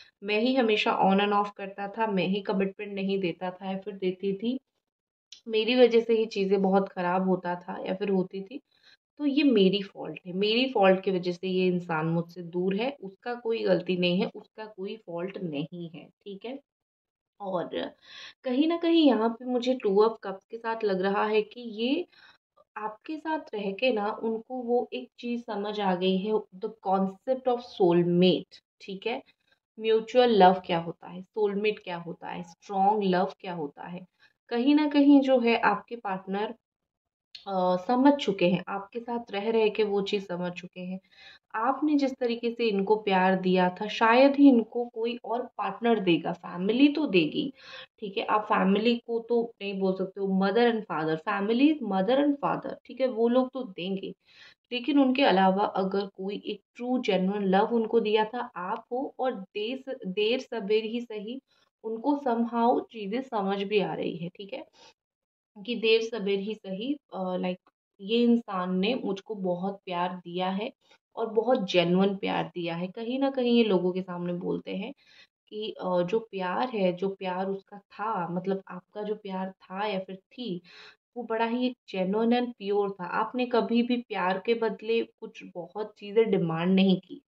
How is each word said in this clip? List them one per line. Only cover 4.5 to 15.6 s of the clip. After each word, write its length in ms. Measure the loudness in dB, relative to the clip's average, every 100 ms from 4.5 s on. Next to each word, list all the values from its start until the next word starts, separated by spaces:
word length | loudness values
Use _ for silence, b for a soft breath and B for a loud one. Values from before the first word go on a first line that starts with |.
| -4 _ _ _ _ _ _ _ -20 -4
मेरी 280 | 0 2 6
वजह 260 | 6 6
से 120 | 4
ही 120 | 0 0
चीज़ें 360 | -2 0 2
बहुत 280 | 4 2 0
ख़राब 380 | -4 -2 0 0
होता 260 | 0 -2 -8
था 220 | -8 -10 -6
या 60 | -6
फिर 140 | -2
होती 320 | 0 -2 -6
थी, 180 | -12 -16 _ b b b _ _
तो 60 | -2
ये 180 | 2 4
मेरी 360 | 6 4 4
fault 360 | -6 -10 -12 -12 -10
है, 60 |
मेरी 380 | -4 0 2 0
fault 280 | 4 6 6
की 80 | 2
वजह 200 | -2 -2
से 160 | -4 -2
ये 200 | 0 2
इंसान 400 | 0 -2 -2 0
मुझसे 360 | 0 -2 -10
दूर 320 | -8 -4 -2 0
है, 220 | -4 -6
उसका 320 | -14 -14 -10 -8
कोई 280 | -4 -2
गलती 340 | 2 0 0 0
नहीं 240 | 2 0
है, 100 | -2 -6
उसका 300 | -20 -16 -16
कोई 300 | -12 -12 -12
fault 400 | -12 -10 -8 -8
नहीं 520 | -8 -6